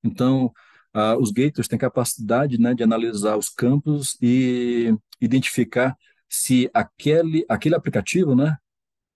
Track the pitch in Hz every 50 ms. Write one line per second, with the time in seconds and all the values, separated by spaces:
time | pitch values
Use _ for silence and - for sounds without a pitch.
0 | - 117 110 - 123 127 135 135 127 117 _ _ _ _ _ _ _ _ - 107
1 | 107 110 117 - 127 104 101 120 135 151 - - - - 120 110 135 127 - 127
2 | 117 - - - 113 101 113 127 147 143 123 113 117 120 123 120 117 113 113 113
3 | 117 117 110 101 101 107 107 107 - - - - 127 123 135 147 - 151 147 147
4 | 135 - - - 120 120 123 131 131 127 123 123 120 120 120 120 120 113 110 110
5 | _ _ - - 123 110 127 131 - - - 131 117 - - 123 127 135 139 _
6 | _ _ _ _ _ - - - - - 127 123 123 - - 117 - - _ -
7 | - 147 151 165 165 160 156 160 - - 110 107 - 156 170 151 - 147 - 110
8 | 95 - - 180 185 147 127 127 143 156 151 - _ _ _ _ _ _ _ _
9 | _ _ _